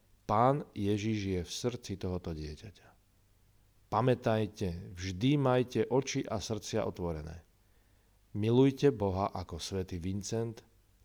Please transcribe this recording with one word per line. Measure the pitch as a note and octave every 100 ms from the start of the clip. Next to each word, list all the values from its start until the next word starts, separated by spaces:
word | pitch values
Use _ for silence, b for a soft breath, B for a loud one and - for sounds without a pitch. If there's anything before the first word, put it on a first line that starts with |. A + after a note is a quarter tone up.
| _ _ -
„Pán | G#2+ B2 D3 D3 -
Ježiš | G2+ G#2+ G#2+ G#2+
je | G2 F#2
v | E2 -
srdci | B2 A#2 - F#2+
tohoto | F#2+ F2+ F2 D#2+
dieťaťa.“ | D2+ D2+ G#2+ - - _ _ _ _ _ _ _ _ _ -
Pamätajte, | G#2 B2+ B2 - A2 G#2+ - G2 E2+ G#2+ F2+
vždy | F#2 F#2 B2 D3
majte | C3 B2+ B2 A#2
oči | A2 B2+ C3+ C3+
a | - A2
srdcia | - G#2+ - A2
otvorené. | G2+ G2 F2 D#2+ D#2 E2 - _ _ _ _ _ _ _ _ G#2
Milujte | G#2+ A#2+ C#3 C3+ C#3+
Boha | A#2 G2+ F#2 G2+
ako | G2 F2 E2
svätý | - G2 F2+ F2+
Vincent, | E2+ G2 F#2+ A2+ A#2 A2 - _ _ _